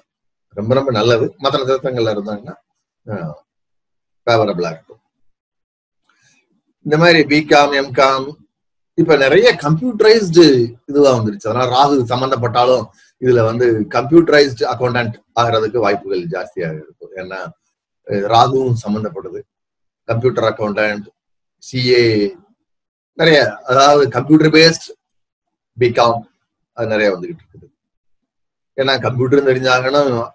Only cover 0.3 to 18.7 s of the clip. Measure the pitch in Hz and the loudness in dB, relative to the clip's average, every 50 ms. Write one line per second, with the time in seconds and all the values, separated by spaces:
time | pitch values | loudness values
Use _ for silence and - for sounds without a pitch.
0.3 | _ _ _ _ - 101 107 113 127 135 139 135 120 104 107 120 120 113 127 - | _ _ _ _ -12 -10 -4 -2 -2 -2 -2 -2 -2 -2 0 0 0 0 0 -4
1.3 | - - 135 139 139 143 131 127 135 131 131 135 127 123 113 110 107 104 101 107 | -6 -6 -6 -2 -2 -2 -2 -2 -4 -4 -4 -6 -4 -4 -4 -4 -4 -6 -8 -10
2.3 | 104 104 113 156 - _ _ _ _ _ _ _ _ _ _ 113 104 95 85 78 | -10 -12 -14 -18 -20 _ _ _ _ _ _ _ _ _ _ -14 -12 -12 -12 -12
3.3 | 71 - _ _ _ _ _ _ _ _ _ _ _ _ _ _ _ _ - 120 | -14 -16 _ _ _ _ _ _ _ _ _ _ _ _ _ _ _ _ -4 -2
4.3 | 117 110 107 101 95 87 87 82 82 80 _ _ - _ _ _ _ _ _ _ | 0 0 0 -2 -2 -6 -6 -8 -8 -12 _ _ -20 _ _ _ _ _ _ _
5.3 | _ _ _ _ _ _ _ _ _ _ _ _ _ _ _ _ _ _ _ _ | _ _ _ _ _ _ _ _ _ _ _ _ _ _ _ _ _ _ _ _
6.3 | _ _ _ _ _ _ _ _ _ _ - 147 147 151 170 175 170 165 143 139 | _ _ _ _ _ _ _ _ _ _ -6 -2 0 4 4 4 4 4 2 2
7.3 | 147 151 156 151 160 143 143 143 143 139 139 135 127 147 135 135 135 135 135 139 | 0 -2 2 4 4 4 4 2 0 -4 -4 -4 0 0 2 2 2 -2 -4 -8
8.3 | 151 _ _ _ _ _ _ _ _ _ _ _ - - 165 165 156 139 135 135 | -12 _ _ _ _ _ _ _ _ _ _ _ -4 -2 0 2 2 2 2 2
9.3 | 143 190 233 - - - 147 147 156 160 254 254 226 208 - 214 220 226 208 175 | 2 4 4 4 2 0 -2 -2 -2 -2 -2 -6 -2 0 4 4 4 4 2 2
10.3 | 160 170 170 147 135 123 117 113 117 _ _ - 139 143 143 135 127 117 110 104 | 4 6 6 6 6 2 0 -2 -6 _ _ -4 0 2 4 4 2 2 -2 -4
11.3 | 101 101 - 107 110 123 127 120 123 131 143 143 143 135 120 113 123 123 131 135 | -6 -8 -8 -6 -4 -2 -2 -2 2 2 2 2 2 0 0 -2 -2 -4 -2 -2
12.3 | 135 120 120 117 107 123 123 127 127 123 113 - _ _ _ _ _ - 127 127 | -2 -2 -4 -2 0 0 2 2 2 0 0 -6 _ _ _ _ _ -6 0 2
13.3 | 120 120 110 110 113 120 127 120 113 107 104 104 - 120 127 131 160 170 165 151 | 2 2 2 0 0 0 0 0 0 0 -2 -2 -2 -4 -2 4 4 4 4 4
14.3 | 147 147 147 139 123 - 143 127 123 113 127 123 120 123 117 113 113 - _ _ | 4 4 2 2 0 -4 -4 -4 -4 -4 -4 -2 -2 -2 -4 -4 -8 -12 _ _
15.3 | - 120 117 117 113 113 110 107 101 120 107 101 101 101 101 98 98 92 87 85 | -2 -2 -2 0 0 -2 -2 -2 -2 -2 0 0 -2 -2 -4 -6 -6 -6 -6 -8
16.3 | 87 92 92 - - 95 87 82 78 78 78 - _ _ 85 - 95 95 92 92 | -10 -10 -10 -10 -10 -10 -8 -8 -8 -12 -16 -20 _ _ -20 -20 -16 -16 -14 -14
17.3 | 95 95 90 85 - _ _ _ _ _ _ _ _ _ _ - 104 101 98 104 | -12 -14 -14 -14 -18 _ _ _ _ _ _ _ _ _ _ -8 -6 -6 -4 0
18.3 | 113 117 127 131 135 131 131 127 | 2 2 2 2 0 -2 -2 -2